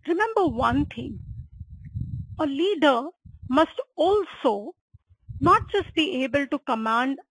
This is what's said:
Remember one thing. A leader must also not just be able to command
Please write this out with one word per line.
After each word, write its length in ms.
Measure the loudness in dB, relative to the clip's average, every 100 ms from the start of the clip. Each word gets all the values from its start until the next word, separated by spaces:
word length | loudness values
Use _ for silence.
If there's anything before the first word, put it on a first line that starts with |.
| -2
Remember 400 | 0 2 2 2
one 380 | 2 0 2 -2
thing. 340 | -6 -10 -10 -12 -14 -14 -18 -18 -16 -12 -8 -6 -8 -8 -4
A 80 | -2
leader 600 | 0 0 4 4 4 -2 _ -20 -20 0
must 320 | 2 2 0 -12 0
also 760 | 2 2 0 -2 0 0 -6 -18 _ -20 _ _ -16 0
not 280 | 4 4 4
just 240 | -2 -2
be 300 | -2 0 -2
able 220 | -2 -2 -2
to 100 | -4
command 600 | -2 -2 0 0 0 -4 -10